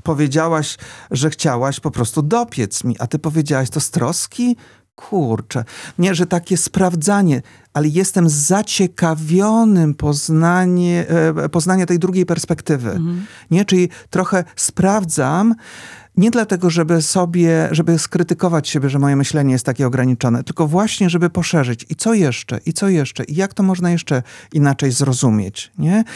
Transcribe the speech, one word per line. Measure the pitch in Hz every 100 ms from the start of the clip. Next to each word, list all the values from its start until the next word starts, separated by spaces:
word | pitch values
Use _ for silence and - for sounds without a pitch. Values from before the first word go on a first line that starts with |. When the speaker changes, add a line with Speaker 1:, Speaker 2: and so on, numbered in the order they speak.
Speaker 1:
powiedziałaś, | - 147 151 143 165 160 151 - - - -
że | - 156
chciałaś | - 160 123 131 139
po | 156
prostu | 123 117 -
dopiec | 147 226 240 - 113 -
mi, | 123 120
a | 123
ty | 156
powiedziałaś | 160 156 147 139 127
to | -
z | -
troski? | - 123 170 - - 247 240 - _ _
Kurczę. | - - 196 135 110 - 131 113 - - -
Nie, | 180
że | 175 175
takie | 175 175 185
sprawdzanie, | - - 185 175 151 202 190 139 - - _
ale | - 151
jestem | 160 190 - 170 147 143 190 214 - 185 -
zaciekawionym | 170 160 156 175 208 220 226 190 156
poznanie, | 147 147 147 - 160 165 180 185 180 175 175 170
e, | 165 160 156 151
poznania | 170 156 190 175
tej | 175
drugiej | 185 185 175
perspektywy. | 170 - 160 - 147 120
Speaker 2:
Mhm. | 127 165 175 202 - -
Speaker 1:
Nie? | 170
Czyli | 202 185 175 - -
trochę | 180 185 190 175 -
sprawdzam, | - - 185 208 180 156 131 160 220 226 - - - - - -
nie | 208
dlatego, | 240 214 185 180
żeby | 165 160 170
sobie, | 151 190 180 175 170 160 160
żeby | 156 165 165
skrytykować | - - 170 170 185 165 147
siebie, | 156 135
że | 143
moje | 139 139
myślenie | 139 156 139
jest | 127 -
takie | 123 135
ograniczone, | 127 127 123 127 117
tylko | - - 156
właśnie, | 170 214 - 185
żeby | 170 170
poszerzyć. | 170 165 170 127 117 -
I | -
co | 220
jeszcze? | 226 160 117 - 110 -
I |
co | 170 196
jeszcze? | 180 135 -
I | -
jak | 151 190
to | -
można | 190 180 175
jeszcze | 170 - 135 120 - -
inaczej | 156 143 135 139
zrozumieć? | 127 139 123 127 107 95 - - -
Nie? | 151 202 226